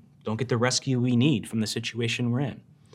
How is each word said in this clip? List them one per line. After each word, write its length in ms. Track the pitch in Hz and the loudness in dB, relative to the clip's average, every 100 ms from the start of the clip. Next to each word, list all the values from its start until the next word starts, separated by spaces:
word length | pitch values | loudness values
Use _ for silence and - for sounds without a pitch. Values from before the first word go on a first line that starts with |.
| - _ | -20 _
don't 140 | 110 110 | -6 -4
get 120 | 120 | -2
the 80 | 120 | 2
rescue 420 | 123 127 - 123 | 2 2 0 0
we 160 | 123 120 | 2 4
need 320 | 143 117 - | 4 2 0
from 140 | 113 | -2
the 60 | 104 | -2
situation 640 | - 117 113 117 117 120 | -4 -6 -4 -4 -2 0
we're 100 | 123 | 0
in, 200 | 143 - - - _ | -2 -6 -16 -20 _